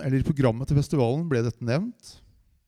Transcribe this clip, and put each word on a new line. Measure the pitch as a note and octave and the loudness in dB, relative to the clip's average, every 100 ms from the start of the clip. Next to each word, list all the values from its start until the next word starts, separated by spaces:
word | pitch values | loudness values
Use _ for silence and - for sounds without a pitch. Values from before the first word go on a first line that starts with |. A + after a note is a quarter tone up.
| C#3 | -2
eller | C3+ | 0
i | |
programmet | B2 C#3 C3 A2+ C3+ | 0 2 2 0 0
til | C#3+ | 0
festivalen | D3 D3+ A#2 C#3+ E3+ | 2 2 2 0 0
ble | B2 | 0
dette | A#2+ - A#2 | 0 -2 -2
nevnt, | C3+ A3+ - - - - _ _ _ | -2 -2 -8 -20 -20 -20 _ _ _